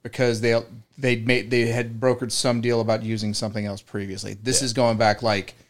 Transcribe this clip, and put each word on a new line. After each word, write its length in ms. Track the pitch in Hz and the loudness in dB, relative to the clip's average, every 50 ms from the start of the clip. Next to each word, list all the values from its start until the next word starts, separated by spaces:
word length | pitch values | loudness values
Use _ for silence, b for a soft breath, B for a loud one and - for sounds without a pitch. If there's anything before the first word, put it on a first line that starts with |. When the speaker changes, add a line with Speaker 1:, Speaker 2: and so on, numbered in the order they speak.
Speaker 1:
because 380 | _ 117 - - 127 123 117 110 | _ -12 -2 0 2 2 2 2
they, 200 | 117 117 113 117 117 - - 117 - _ _ - | 2 2 2 2 0 -4 -14 -20 -20 _ _ -2
they 160 | 135 127 123 | 0 2 2
made, 380 | 117 110 123 123 123 101 113 | 2 2 2 2 2 2 0
they 140 | 127 120 117 | 2 2 2
had 340 | 117 117 123 117 113 113 110 | 2 0 -2 -2 -4 -4 0
brokered 320 | 127 127 123 - 131 113 | 2 2 2 2 -2 -4
some 280 | - - - 131 120 117 | -4 0 0 2 0 2
deal 200 | 113 120 120 117 | 2 2 2 2
about 240 | 113 110 110 110 113 | 2 2 0 0 0
using 280 | 110 113 107 107 107 | -4 -4 -2 -2 -2
something 320 | 101 - 117 107 104 110 104 | -2 -2 -4 -4 -4 -4 -6
else 160 | 104 98 98 | -6 -8 -10
previously. 560 | - _ - 104 98 98 95 95 104 104 104 101 | -12 _ -8 -6 -6 -6 -8 -8 -8 -10 -10 -6
This 180 | 110 123 127 127 | -4 0 0 0
Speaker 2:
Yeah. 40 | 135 | 0
Speaker 1:
is 80 | 123 | 0
going 240 | 113 135 123 117 113 107 | 2 2 2 4 4 4
back, 240 | 117 107 104 - | 4 2 2 2
like, 320 | 117 113 104 98 92 - - _ _ _ | 2 0 0 0 -2 -6 -14 _ _ _